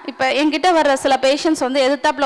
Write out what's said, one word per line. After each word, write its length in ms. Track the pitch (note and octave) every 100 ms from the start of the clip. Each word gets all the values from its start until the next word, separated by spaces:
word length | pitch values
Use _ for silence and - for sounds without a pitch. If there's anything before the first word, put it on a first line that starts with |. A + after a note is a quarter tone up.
| -
இப்ப 240 | B3 C4
என்கிட்ட 460 | B3+ D4+ D4+ F#4 E4
வர்ற 140 | D4
சில 240 | C4+ C#4 C4
பேஷண்ட்ஸ் 380 | C4+ C#4+ F4 D#4
வந்து 280 | B3+ C#4 C4
எதிர்த்தாப்புல 380 | C#4 D4+ C#4+